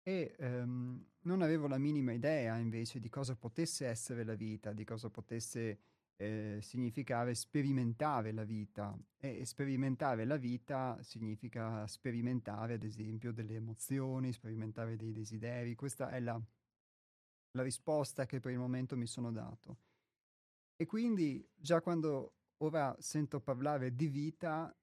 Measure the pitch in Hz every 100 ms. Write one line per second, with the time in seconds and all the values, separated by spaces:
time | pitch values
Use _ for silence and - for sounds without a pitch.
0 | - 190 156 - 131 123 123 123 123 127
1 | - _ 175 190 160 160 147 131 147 151
2 | 127 117 139 156 113 113 117 113 117 127
3 | 117 139 131 123 117 - 165 - 131 113
4 | - 120 110 110 110 107 107 107 110 110
5 | 113 110 - 117 - 123 113 104 _ _
6 | _ _ 104 110 107 104 104 120 120 131
7 | 131 120 123 117 - 151 139 135 117 117
8 | 151 135 110 110 107 110 104 - 101 107
9 | - _ 139 113 127 - 139 131 135 131
10 | 139 113 113 151 123 123 - 135 131 113
11 | 127 113 110 107 123 117 113 113 107 -
12 | 131 117 120 127 110 104 113 117 110 107
13 | 107 110 120 113 107 113 113 110 - 135
14 | 131 131 131 120 117 110 110 107 113 110
15 | 113 110 107 110 117 120 120 117 139 -
16 | 127 127 120 117 113 _ _ _ _ _
17 | _ _ _ _ _ 127 131 120 - 151
18 | 139 - 131 131 127 123 127 127 127 131
19 | 117 - 120 113 117 113 - 123 _ _
20 | _ _ _ _ _ _ _ _ 165 214
21 | 233 208 156 131 - _ 151 165 170 170
22 | 156 139 - _ _ _ 156 160 135 -
23 | - 151 143 143 127 127 143 147 127 123
24 | 160 139 151 156 170 156 160 -